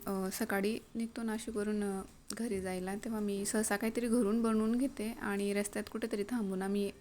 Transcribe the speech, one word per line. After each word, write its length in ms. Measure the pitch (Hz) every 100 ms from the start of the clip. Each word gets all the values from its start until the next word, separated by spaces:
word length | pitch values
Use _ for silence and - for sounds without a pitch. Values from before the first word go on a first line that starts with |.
| -
अ, 220 | 196 190
सकाळी 460 | - 220 196 196 226 -
निघतो 280 | 233 226 233
नाशिकवरून, 640 | 226 220 226 220 208 208
अ, 180 | 202 190 185 - - -
घरी 220 | 233 196
जायला, 340 | 185 185 185
तेव्हा 260 | 196 226 220
मी 240 | 208 202
सहसा 320 | 202 220 214 202
काहीतरी 320 | 226 226 233
घरून 340 | 233 202 226
बनवून 320 | 226 220 220
घेते 380 | 240 269 - 214
आणि 420 | 233 - 202 202
रस्त्यात 300 | 202 202 220 208
कुठेतरी 320 | 220 226 208 202
थांबून 340 | 247 202 185
आम्ही 300 | 190 202 202 -